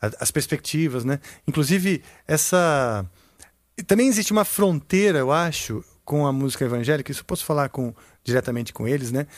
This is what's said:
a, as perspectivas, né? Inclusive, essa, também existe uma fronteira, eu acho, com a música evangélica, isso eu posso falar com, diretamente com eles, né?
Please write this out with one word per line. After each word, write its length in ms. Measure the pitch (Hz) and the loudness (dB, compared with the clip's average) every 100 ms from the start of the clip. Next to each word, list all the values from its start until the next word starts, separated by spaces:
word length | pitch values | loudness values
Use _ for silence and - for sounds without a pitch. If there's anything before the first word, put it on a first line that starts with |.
a, 100 | 107 - | -6 -4
as 120 | - | -4
perspectivas, 720 | 151 - 151 - 151 160 127 123 | -2 -2 -4 -4 -2 0 -2 -2
né? 140 | 139 - - - | -4 -6 -10 -4
Inclusive, 540 | 156 139 190 190 165 - - - | 0 2 2 2 -2 -4 -16 -2
essa, 800 | 151 - 180 170 143 127 107 92 - _ _ - _ _ - 185 | -2 2 2 4 2 0 -2 -6 -12 _ _ -20 _ _ -16 0
também 200 | 202 262 | 4 4
existe 240 | 220 202 | 2 2
uma 120 | 214 | 2
fronteira, 760 | 202 - 196 156 - 185 208 156 | 2 2 2 2 0 2 4 4
eu 120 | 131 | 2
acho, 520 | 156 170 - - 107 - _ | 2 0 -2 -6 -8 -10 _
com 220 | - 147 143 | -4 0 2
a 60 | |
música 320 | 135 135 - 127 | 0 -2 -2 -2
evangélica, 460 | 120 120 151 135 | 0 0 0 -2
isso 100 | 139 | -10
eu 40 | - | -8
posso 200 | 180 - | -6 -2
falar 240 | 147 139 | 0 0
com, 240 | - 120 110 - _ | -2 -6 -8 -18 _
diretamente 500 | - 123 123 120 113 | -2 0 0 -4 -6
com 140 | - 113 | -6 -2
eles, 240 | 143 120 | -2 -2
né? 160 | 131 143 | -4 -4